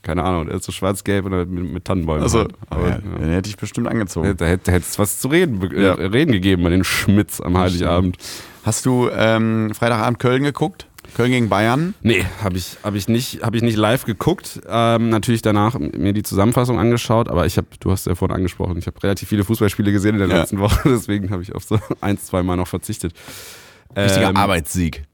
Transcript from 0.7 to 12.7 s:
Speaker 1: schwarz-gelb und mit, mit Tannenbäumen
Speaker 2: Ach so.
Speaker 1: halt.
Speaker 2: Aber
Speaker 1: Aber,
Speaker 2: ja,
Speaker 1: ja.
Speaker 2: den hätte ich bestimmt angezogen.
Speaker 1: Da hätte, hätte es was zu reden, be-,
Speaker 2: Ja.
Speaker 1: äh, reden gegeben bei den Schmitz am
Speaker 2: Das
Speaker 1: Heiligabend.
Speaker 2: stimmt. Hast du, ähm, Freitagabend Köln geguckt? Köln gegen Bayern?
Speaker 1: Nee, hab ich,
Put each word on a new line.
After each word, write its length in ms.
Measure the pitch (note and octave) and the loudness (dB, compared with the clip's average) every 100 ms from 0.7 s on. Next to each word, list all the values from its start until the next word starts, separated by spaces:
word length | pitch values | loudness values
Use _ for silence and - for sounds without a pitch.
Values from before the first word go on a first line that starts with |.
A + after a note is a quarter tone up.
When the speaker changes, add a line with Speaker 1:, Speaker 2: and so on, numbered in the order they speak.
Speaker 1:
schwarz-gelb 520 | - F#2+ G2+ - G2 F#2+ | -4 -2 -2 -2 -2 -2
und 240 | F#2 F2 | -4 -4
mit, 200 | F2+ F2+ | -6 -6
mit 120 | F2+ | -8
Tannenbäumen 400 | - F#2+ D#2+ D#2 | -4 -2 0 0
Speaker 2:
Ach 40 | - | 2
so. 80 | A2+ | 0
Speaker 1:
halt. 120 | G#2 - - | 0 -6 -8
Speaker 2:
Aber 100 | - | -2
Speaker 1:
Aber, 80 | F2 | -2
Speaker 2:
ja, 40 | - | -2
Speaker 1:
ja. 220 | G2 F2 | -6 -4
Speaker 2:
den 100 | D#2 | 0
hätte 180 | F2 G2+ | 0 -2
ich 80 | G#2 | -8
bestimmt 300 | G#2+ - A#2+ | -8 -4 -2
angezogen. 460 | A#2 F#2+ F2 F2 F#2 | -2 -2 -2 -2 0
Speaker 1:
Da 100 | E2 | 0
hätte, 260 | F#2 - | 0 2
hätte 140 | F#2 - | 0 0
es 100 | - | -2
was 200 | G#2 - | -2 -2
zu 80 | C3 | 0
reden, 320 | E3 F3+ G2+ | 2 2 0
be-, 200 | F#2 - | -2 2
Speaker 2:
Ja. 140 | G2 | 2
Speaker 1:
äh, 120 | F2+ F#2 | 2 0
reden 260 | A2+ E3 | 2 2
gegeben 300 | G2+ F#2+ F#2 | 2 4 4
bei 60 | E2+ | 4
den 140 | F2+ | 2
Schmitz 560 | F2+ - - G2+ G2+ - | 2 0 2 2 2 -4
am 140 | - | 0
Speaker 2:
Das 80 | F#2 | 2
Speaker 1:
Heiligabend. 540 | F#2 F2 E2 F2 F#2 F2 | 2 0 0 2 0 -2
Speaker 2:
stimmt. 240 | - - - - G#2+ | -14 -16 -18 -6 -4
Hast 200 | G#2+ C3 | -2 0
du, 220 | B2 A#2+ | 2 2
ähm, 560 | A2+ A2 A2+ A2+ A2 A2 | 2 2 2 0 0 -2
Freitagabend 440 | G#2+ - A#2 A#2 A#2 | -2 0 0 0 0
Köln 240 | B2+ B2+ | 0 2
geguckt? 440 | C#3+ C3+ D#3 - - - - | 0 -2 -4 -4 -20 -20 -12
Köln 160 | - A#2+ | -2 0
gegen 180 | B2+ A2+ | 2 2
Bayern? 460 | G2 A2 C3 F3 - | 2 2 0 -2 -2
Speaker 1:
Nee, 220 | A2 G2 F#2 - | 0 2 0 -4
hab 140 | G#2 F2+ | -4 -4
ich, 200 | - | -6